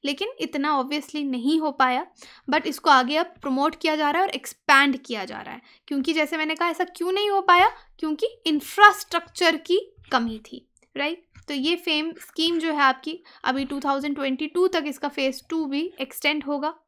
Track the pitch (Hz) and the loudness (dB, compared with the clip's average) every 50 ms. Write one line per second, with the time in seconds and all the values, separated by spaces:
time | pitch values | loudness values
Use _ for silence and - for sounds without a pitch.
0 | - 277 285 - 392 453 539 - - - - 294 269 302 302 277 254 269 285 294 | -4 -6 -4 -4 -6 -8 -6 -8 -8 -6 -4 -4 -2 0 0 -2 -2 -2 -4 -6
1 | 285 - - 302 294 277 254 247 233 277 311 330 311 302 277 - 269 254 247 262 | -6 -6 -8 -6 -4 -4 -4 -2 0 0 0 2 0 -2 0 2 2 2 2 -2
2 | 339 - _ _ - - - - _ - 277 311 - - 285 - - 320 277 262 | -4 -6 _ _ -20 -20 -20 -16 _ 0 0 0 0 -2 -6 0 4 6 6 6
3 | 254 240 294 311 349 349 - - - 285 262 262 285 311 320 - - 320 311 302 | 6 4 0 0 -2 -2 -6 -10 -4 -4 0 0 0 0 -2 -2 -2 -2 0 2
4 | 302 294 302 339 381 392 - 262 - - - _ _ - 285 269 277 285 262 262 | 0 0 2 2 0 0 -2 -8 -10 -12 -16 _ _ 6 6 6 6 4 2 -2
5 | - - 240 214 190 - 214 - - - - 247 _ _ - _ _ - 285 277 | -4 -8 -8 -8 -8 -8 -10 -12 -12 -12 -14 -16 _ _ -20 _ _ -6 -4 -2
6 | 262 330 320 320 302 285 339 311 311 311 320 320 349 349 320 330 359 359 - - | -2 0 0 0 0 0 -2 -4 -2 -4 -2 -2 -2 -2 -2 -2 -4 -6 -4 -6
7 | 339 359 370 403 415 415 403 392 381 381 349 359 370 453 - - - _ - - | -4 -2 -2 0 0 2 2 2 4 6 6 6 6 4 2 -2 -20 _ -12 -6
8 | - 311 311 302 427 539 - _ _ 320 302 294 - - - - 415 415 381 392 | -4 -4 -2 -2 -4 -4 -4 _ _ -2 -2 -2 -2 -4 4 6 8 8 6 4
9 | - _ - 339 339 - _ - 359 330 330 311 320 - 349 392 - - _ - | -8 _ -4 -4 -4 -4 _ 2 2 2 2 0 -2 0 0 0 0 -4 _ -20
10 | - - 277 247 233 226 220 220 214 - 247 - _ _ _ _ _ _ _ 277 | -8 -2 -2 -2 0 -2 -6 -10 -14 -18 -20 -20 _ _ _ _ _ _ _ -6
11 | 285 302 339 349 _ _ _ - - - 294 277 262 311 349 339 349 349 311 302 | -6 -6 -6 -8 _ _ _ -20 -10 -8 -6 -2 0 0 -2 -2 -2 -2 -2 -2
12 | 302 330 330 - - - _ - 320 339 339 330 320 330 302 294 277 269 262 247 | -2 -4 -8 -12 -18 -14 _ -2 0 0 0 0 0 -2 0 2 2 2 2 0
13 | - 311 320 - _ - - - - - 254 269 277 269 - - - - - 185 | -6 -10 -10 -10 _ -20 -20 -6 -4 -2 -2 -2 -4 -4 -6 -4 -2 -2 -2 -2
14 | 277 294 285 294 277 269 262 254 311 311 311 349 359 370 370 330 277 302 269 - | -2 -4 -4 -4 -2 -4 -2 -4 -6 -4 _ 2 2 2 2 0 -2 -4 -6 -6
15 | - 285 285 - 269 269 262 - - _ 330 320 311 277 269 285 320 370 - - | -6 -6 -4 -2 -2 -2 -2 -4 -10 _ -4 -4 -4 -2 -2 -4 -4 -4 -6 -10
16 | 269 262 - - - 294 302 302 277 277 294 285 285 311 330 _ _ | -10 -10 -10 -4 -2 -2 -2 -2 -4 -4 -4 -4 -4 -6 -6 _ _